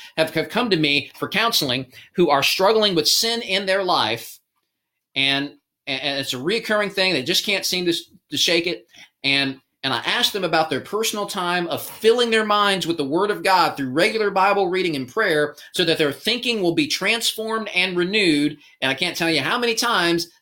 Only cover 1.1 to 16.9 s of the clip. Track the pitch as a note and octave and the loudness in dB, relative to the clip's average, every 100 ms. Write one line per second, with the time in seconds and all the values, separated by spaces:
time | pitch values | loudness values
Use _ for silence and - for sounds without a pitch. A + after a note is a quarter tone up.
1.1 | - C#3 F#3+ A3+ - C#3 B2 B2+ - - | -8 -4 -2 0 0 -2 -4 -6 -16 -8
2.1 | - E3 C#3 C3+ - F#3+ A3 G#3 E3 D3+ | 0 4 4 2 2 4 4 2 2 2
3.1 | - A3+ A#3 G#3 F#3+ F#3+ F#3+ F#3 D3+ A2 | 2 0 -2 -2 -2 0 0 2 2 2
4.1 | A2+ - - _ _ _ _ _ _ _ | -2 -8 -18 _ _ _ _ _ _ _
5.1 | C3+ C#3 C#3 C#3+ C#3+ _ _ - C3+ C#3+ | -2 0 0 -4 -10 _ _ -8 -6 -4
6.1 | C#3 C3+ C3 D3 A3 - G#3+ G3+ G3 F#3 | -4 -6 -4 -2 -2 0 -2 -2 0 0
7.1 | D3+ B2+ F#3 - G3 - F3+ F3 E3+ - | 0 0 -2 0 -2 -2 -2 0 -2 -4
8.1 | - - C#3+ - E3+ F3 E3 - - - | -20 -8 -2 2 2 0 -6 -10 -20 -20
9.1 | _ C3+ C#3 C3+ C3 _ _ C3+ A#2 D3 | _ 0 0 0 -4 _ _ -4 -2 -2
10.1 | G#3+ A#3 G#3 F3+ D#3+ D#3+ C3+ - G#3 A3 | -2 -2 -2 0 0 0 -2 -4 -4 -4
11.1 | G#3+ G3+ G3+ F3 F3 E3+ C#3 - - A3 | -4 -6 -4 -2 -2 -2 -6 -8 0 2
12.1 | B3 A#3 A3 G#3 G#3 G3+ F#3+ D#3+ E3 C3+ | 4 4 2 2 2 4 2 -2 -2 0
13.1 | E3 G#3 F3 F3+ F#3 D#3 - C3+ C3+ G#3+ | 0 0 0 2 4 4 0 -4 0 2
14.1 | A3 G3+ F#3+ G3 G3 F#3 F#3 F3+ C#3+ B2+ | 2 0 2 2 2 0 0 0 -2 -4
15.1 | - G#3 D3+ D3 - - - E3+ D#3 D3+ | -2 2 2 0 -4 -12 -2 0 2 0
16.1 | C#3 - A#3+ B3 A3+ F3 D#3+ D3+ | 0 -2 -2 -2 0 0 0 0